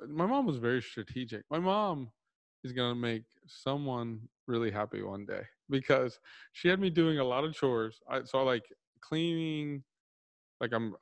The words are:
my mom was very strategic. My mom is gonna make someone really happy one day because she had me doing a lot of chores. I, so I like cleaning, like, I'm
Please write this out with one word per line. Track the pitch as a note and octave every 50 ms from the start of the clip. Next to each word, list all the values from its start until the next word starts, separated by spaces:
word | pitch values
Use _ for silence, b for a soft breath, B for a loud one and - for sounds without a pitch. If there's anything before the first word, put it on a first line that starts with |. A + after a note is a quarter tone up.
| - C3+
my | D3 D#3+ F3 G#3
mom | C4 C#4+ C4 G3+
was | C#3+ A#2+
very | A#2 A#2+ B2+ B2+
strategic. | A2+ - - A#2 G2+ - B2 B2+ B2+ A2+ A2+ G#2 - _
My | D3 E3
mom | F3+ F#3 G3 G#3 G#3+ G3 E3 C#3+ B2+ A2+ - _ _ _ _ _ _ _ _ _ -
is | B2+ B2
gonna | B2+ B2 A#2+ A#2+
make | A#2+ A#2+ A#2 A2+ A2 A2+ - _ _ _ -
someone | - - - C3+ C#3 C#3+ C#3+ C3+ B2+ A#2+ A#2 A#2 A2+ A2 A2+ - - _ _ -
really | A#2+ A#2 A#2 A2
happy | G2+ G#2 G#2+ G#2+ - G2+ G2+
one | G2 G2 G2+ G2+
day | G2 G2 F#2+ G#2 - - _ _ -
because | C#3 C3+ C3+ - C#3+ C3+ B2+ B2 - - B B B B B B B
she | - - F3
had | F#3 F#3+
me | G3 F#3
doing | D#3+ E3+ E3 D#3+ D#3 D3
a | C3
lot | B2+ B2 C3 D3
of | D#3+ D3+
chores. | - - C3 B2 A2+ A2 A2 A2 - _ -
I, | B2+ C3 B2
so | - - C3
I | C3+
like | C3 B2 A#2 - - - - _ _ _ _
cleaning, | - - D#3 D#3+ E3 E3+ E3 E3 D#3+ D#3+ D#3 D3+ D3 D3 D3 C#3 C3+ - _ _ _ _ _ _ _ _ _ _ _ _ _ _
like, | B2 A2+ A#2+
I'm | A2+ A#2 A2 F2+ -